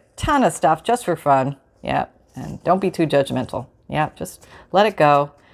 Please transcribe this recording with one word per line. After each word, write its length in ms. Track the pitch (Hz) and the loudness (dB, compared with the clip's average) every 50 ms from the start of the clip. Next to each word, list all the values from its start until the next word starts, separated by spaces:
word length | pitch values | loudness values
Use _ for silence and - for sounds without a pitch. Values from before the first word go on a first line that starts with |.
| _ _ _ | _ _ _
ton 260 | - - 320 294 269 240 | -8 -4 0 0 2 2
of 100 | 170 160 | 0 0
stuff 300 | - - 160 160 160 - | 0 2 2 0 0 0
just 220 | - 233 240 - | -2 -2 -2 -2
for 100 | - 170 | -2 -4
fun. 420 | - - 143 139 135 131 139 139 - _ _ _ _ - | -2 0 2 2 2 2 -2 -4 -8 _ _ _ _ -8
Yeah. 240 | - 131 139 - - _ _ _ _ - | -4 -4 -4 -4 -6 _ _ _ _ -16
And 280 | - 143 - - - - | -14 -12 -12 -12 -6 0
don't 160 | - 180 190 | 0 0 2
be 100 | 196 185 | 0 -2
too 160 | - - 165 | -2 0 -2
judgmental. 640 | 147 151 143 135 - 127 127 123 - - - 139 - _ _ _ - | 2 2 0 0 0 -2 -6 -6 -6 -8 -10 -10 -12 _ _ _ -8
Yeah. 220 | 135 147 156 - - | -4 -4 -4 -4 -6
Just 280 | - - - - - - - - - - _ - | -10 -14 -14 -16 -18 -20 -20 -20 -20 -10 _ 0
let 140 | 185 208 | 2 2
it 100 | 220 196 | 2 2
go. 340 | - 151 147 143 143 143 143 - _ _ _ | 2 4 4 4 4 2 -2 -6 _ _ _